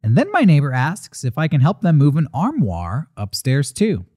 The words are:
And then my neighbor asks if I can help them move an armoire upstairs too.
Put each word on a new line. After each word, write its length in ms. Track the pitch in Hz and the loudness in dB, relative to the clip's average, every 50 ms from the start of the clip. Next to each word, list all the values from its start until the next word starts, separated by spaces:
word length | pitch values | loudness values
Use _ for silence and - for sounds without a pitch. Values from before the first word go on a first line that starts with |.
| - | 0
And 120 | 110 113 165 | 2 2 2
then 120 | 285 403 | 2 0
my 100 | 415 359 | 0 2
neighbor 320 | 285 196 156 143 139 143 127 | 4 4 4 4 2 0 -2
asks 500 | 127 127 151 165 - - - _ - - | -2 -2 -2 -4 -8 -14 -20 _ -8 -8
if 140 | 127 107 - | -6 -4 -2
I 100 | 160 156 | -2 0
can 140 | - 147 | 2 2
help 180 | 127 156 214 - | 2 2 0 0
them 160 | - 175 165 147 | 0 2 4 4
move 200 | 135 147 135 160 | 4 4 2 2
an 100 | 160 - - | -2 -2 -2
armoire 760 | 139 175 247 320 302 156 101 87 82 87 85 95 131 165 _ _ | -2 -2 -2 0 0 -2 -2 -2 -6 -6 -6 -6 -6 -8 _ _
upstairs 560 | - 104 98 - - - 135 131 139 139 - | -10 -10 -8 -8 -6 -2 -2 0 0 -2 -4
too. 340 | - - 202 220 185 101 87 _ _ | -2 -2 0 0 0 -4 -6 _ _